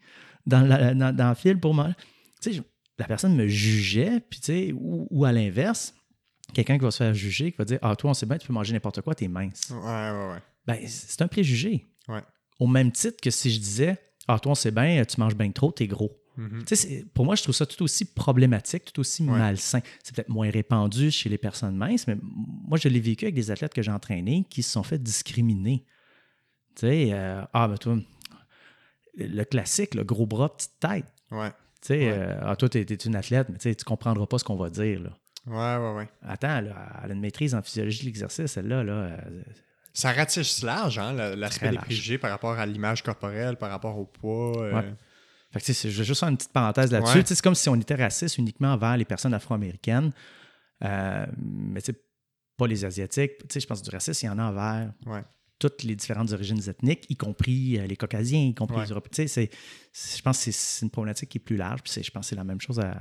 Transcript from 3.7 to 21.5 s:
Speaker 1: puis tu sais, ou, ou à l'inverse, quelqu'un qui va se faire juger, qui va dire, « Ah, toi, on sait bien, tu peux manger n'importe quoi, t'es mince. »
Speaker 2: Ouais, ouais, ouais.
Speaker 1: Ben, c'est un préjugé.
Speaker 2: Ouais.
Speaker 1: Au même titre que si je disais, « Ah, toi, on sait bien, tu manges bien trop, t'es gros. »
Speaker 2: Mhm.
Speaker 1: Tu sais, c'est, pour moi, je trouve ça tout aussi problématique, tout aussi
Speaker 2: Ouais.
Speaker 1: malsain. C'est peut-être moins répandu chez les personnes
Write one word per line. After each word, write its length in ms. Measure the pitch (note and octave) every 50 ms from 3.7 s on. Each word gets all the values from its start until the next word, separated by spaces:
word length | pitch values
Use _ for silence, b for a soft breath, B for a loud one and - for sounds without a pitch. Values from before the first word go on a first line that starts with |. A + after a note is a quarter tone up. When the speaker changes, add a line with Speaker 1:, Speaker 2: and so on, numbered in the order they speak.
| G#2+ G#2+ G2+ F#2 F#2+ A2 C3+ G3+ A#3+ A#3
Speaker 1:
puis 200 | A#3 _ - -
tu 60 | -
sais, 260 | - D#3 F3+ F#3+ F#3 C#3+
ou, 360 | - - E3 E3+ E3 E3 -
ou 140 | - C#3+ C#3+
à 80 | C3 A#2+
l'inverse, 640 | A#2 G#2+ G2+ F2+ G#2+ D3 G#3 A#3 - - - - _ _ _ _ _ _ _ _ _ - - -
quelqu'un 240 | B2+ A2+ - C3+ C#3+
qui 60 | C3
va 60 | A#2+
se 80 | G#2 -
faire 160 | B2 A2 G#2+
juger, 360 | G2+ F#2+ G#2 F#2+ - C#3 F3
qui 80 | E3+ -
va 60 | G#2+
dire, « 140 | G2+ B2 C3 -
Ah, 140 | A2+ G#2
toi, 140 | - - C#3+
on 40 | C#3
sait 120 | - -
bien, 120 | A2+ C#3 D#3+
tu 80 | -
peux 60 | - B2+
manger 200 | A2+ G#2 G2 A#2
n'importe 260 | G#2+ - G#2+ - -
quoi, 140 | - - D#3+
t'es 120 | - A2 F#2
mince. » 420 | F2+ F2+ F#2+ F#2+ F#2+ - - -
Speaker 2:
Ouais, 100 | C3 A#2
ouais, 520 | F#2 A2+ A2+ A2 G#2+ G#2+ G#2 G2+ G2 F#2+ F2+
ouais. 100 | F2 - _ _ _ _
Speaker 1:
Ben, 200 | - A#2 A2 -
c'est 360 | - - - - - - - E3
un 60 | F3
préjugé. 580 | - G#3+ G3 C#3+ B2 A2+ C#3 G#3+ A3 C#3+ - _ _ _ _ -
Speaker 2:
Ouais. 140 | A2+ G#2+ - - _ _ _ _ _ _
Speaker 1:
Au 60 | B2+
même 260 | A#2+ B2+ C3 C3 B2 A#2
titre 280 | - - A#3 A#3 -
que 100 | - B2+
si 200 | A2+ - - B2+
je 80 | A2+ A2
disais, « 380 | G#2 G2+ G2+ A2+ C#3 E3+ F#3+ F3+ - _ _ _ - -
Ah, 100 | A#2+ G#2+
toi, 140 | - C3+ C#3+
on 20 |
sait 160 | - - A2+
bien, 320 | G#2+ A2+ B2 D#3+ F3 D3+ A#2
tu 140 | - - -
manges 160 | A2 A2 G#2+
bien 160 | G#2 G#2+ G2+
trop, 220 | - - C#3 D3+ E3
t'es 140 | - A#2+ G2+
gros. » 300 | G2 - G#2+ G#2 - _ _ _ _
Speaker 2:
Mhm. 260 | - A2+ G#2+ G#2 A2+ A#2
Speaker 1:
Tu 40 | -
sais, 80 | A3
c'est, 280 | G#3+ - F3+ C#3 C3 - - _
pour 140 | - B2
moi, 80 | D3 G3+
je 80 | G#3 -
trouve 120 | - C3
ça 120 | - D3+
tout 160 | - - - F3+
aussi 240 | D3 - - G#3+
problématique, 840 | - - - - - C3 B2+ C3 B2+ A#2+ G2+ - - - F3 - -
tout 100 | - -
aussi 220 | C3+ - - - E3
Speaker 2:
Ouais. 140 | C#3+ A#2+
Speaker 1:
malsain. 440 | A#2 A2+ G#2 G2 F#2+ - - - B2 - B B B B
C'est 140 | - -
peut-être 140 | - A2+ -
moins 180 | A#2 A2 A2 G#2+
répandu 600 | G#2 G#2+ G#2 - A#2 A2 G#2 G2+ G2 A#2+ C#3+ D#3
chez 180 | D3 - - A2
les 80 | G#2
personnes 400 | G2+ - G#2